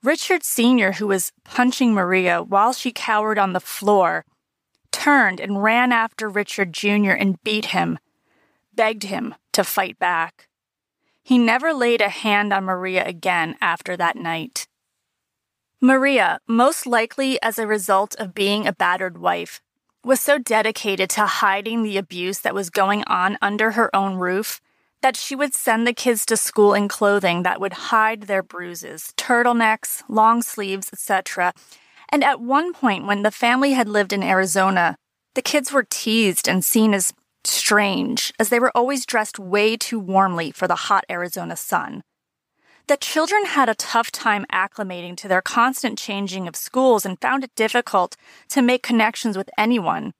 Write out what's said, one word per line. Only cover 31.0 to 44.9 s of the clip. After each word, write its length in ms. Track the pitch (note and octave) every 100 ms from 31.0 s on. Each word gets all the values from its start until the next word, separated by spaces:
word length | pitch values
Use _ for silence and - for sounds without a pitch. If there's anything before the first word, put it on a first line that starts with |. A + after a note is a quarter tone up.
| - F#3+ - - F3+ - _ - _ _ -
And 140 | D4
at 180 | C4+ B3+
one 320 | A#3+ C4+ F4
point, 320 | E4+ B3+ G3
when 180 | G3 G3+
the 100 | G#3
family 400 | - A#3 B3+ C#4
had 160 | C4 G#3+
lived 240 | G#3 F#3+
in 100 | G3+
Arizona, 760 | F#3 F#3+ F#3+ F#3+ F#3+ F#3 E3+ - _ _ _
the 80 | -
kids 300 | - D4+ C4
were 140 | C#4+ A3
teased 600 | - - A3+ G#3+ E3+ -
and 160 | F#3
seen 300 | - A3+ A3
as 180 | G3+ F3+ - _ _
strange, 880 | - - - G#3 G3+ F#3 F3+ - - -
as 100 | A3
they 120 | A#3+
were 160 | B3 B3
always 280 | B3 C#4
dressed 340 | - A#3 G#3+ -
way 380 | F#3 G3+ G#3+ A3
too 220 | - A3+
warmly 520 | F#3 F#3+ F#3+ F3 E3
for 140 | - F#3
the 80 | F3
hot 280 | - G3 -
Arizona 460 | F3 F3 F#3+ E3+ E3+
sun. 460 | - F3 - - - _ _ _ _ _ _ _ -
The 80 | C#4+
children 500 | - D#4 E4 G#4 G4
had 220 | - A3+
a 60 |
tough 380 | A3 - A#3 A3+
time 340 | - A#3 G#3 -
acclimating 640 | F#3 G3 - G3